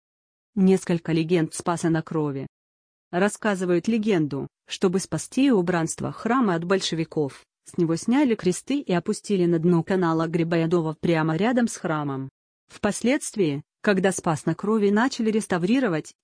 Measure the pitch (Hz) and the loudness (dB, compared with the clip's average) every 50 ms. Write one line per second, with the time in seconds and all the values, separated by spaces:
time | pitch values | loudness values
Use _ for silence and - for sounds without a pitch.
0 | _ _ _ _ _ _ _ _ _ _ - 208 185 185 190 185 - - 180 165 | _ _ _ _ _ _ _ _ _ _ 0 2 4 6 4 4 2 0 -2 -2
1 | - - 160 160 165 160 185 170 160 160 - - - - 175 156 - 165 165 160 | -2 -2 -2 0 0 2 2 2 0 0 -4 -6 -4 -4 -4 -2 0 0 0 0
2 | 156 - 165 160 151 147 135 135 135 - _ _ _ _ _ _ _ _ _ _ | -2 -2 -2 -2 -2 -2 -4 -6 -10 -12 _ _ _ _ _ _ _ _ _ _
3 | _ _ - 175 196 208 - - - 220 202 175 190 180 180 175 170 - 220 233 | _ _ -2 0 0 0 -2 -2 -2 -2 -2 -2 0 0 0 0 2 0 0 0
4 | 208 220 202 170 156 143 139 139 139 143 _ _ _ - - - - 190 175 190 | 0 2 2 2 0 0 -2 -6 -8 -10 _ _ _ -14 -6 -2 0 0 0 0
5 | - - - 151 - - - - 269 285 247 196 175 175 180 170 160 165 - - | -4 -4 -6 -6 -6 -6 -2 0 2 4 4 4 2 2 0 -2 -2 -2 -4 -6
6 | - 135 143 - - 220 233 269 254 202 175 165 165 175 196 190 - - - 160 | -6 -8 -6 -4 -4 -2 0 2 2 2 0 0 0 0 0 0 0 -2 -4 -4
7 | 165 - - 160 151 139 - - - _ _ _ _ - - - 175 156 165 170 | -4 -4 -2 -4 -4 -4 -4 -10 -20 _ _ _ _ -8 -2 0 0 0 0 0
8 | - - 240 277 302 254 220 - - 180 180 - - - 269 285 - - 185 175 | 0 0 2 2 4 2 2 0 0 -2 -2 -2 -2 -4 -4 -4 -2 0 -2 -2
9 | - - 214 - - - 208 185 175 170 170 165 156 180 180 165 156 - 196 185 | 0 -2 -4 -4 -4 -2 0 2 2 4 2 2 4 4 4 2 2 0 0 0
10 | 180 165 160 160 160 160 160 180 165 165 175 165 165 160 175 175 160 160 156 - | 2 2 0 0 0 0 0 -2 0 0 0 0 0 2 2 0 0 -2 -4 -4
11 | - 175 170 160 156 160 160 160 196 233 262 247 240 214 - - - 180 160 151 | 0 0 2 2 2 0 0 0 0 0 2 2 0 0 -2 -4 -6 -4 -4 -2
12 | 147 143 139 131 135 135 - _ _ _ _ _ _ _ - - - 208 190 - | -4 -4 -6 -6 -8 -10 -12 _ _ _ _ _ _ _ -10 -4 -4 -4 -2 -2
13 | - 233 269 294 - - - 214 190 151 139 143 - _ _ _ - 214 202 185 | 0 0 0 0 -2 -4 -2 0 0 0 0 -2 -6 _ _ _ -2 0 2 2
14 | 180 196 185 - - 175 160 143 - 165 165 - - 202 220 226 202 202 202 208 | 2 0 0 -2 -2 -2 -2 -2 -2 -4 -4 -2 -2 0 0 2 2 2 2 2
15 | 233 269 - - 226 220 202 220 208 - 196 175 165 180 233 277 262 214 165 156 | 2 0 0 -2 -2 0 0 0 -2 -2 -2 -2 0 2 2 2 2 0 0 -2
16 | 143 - - _ | -4 -8 -14 _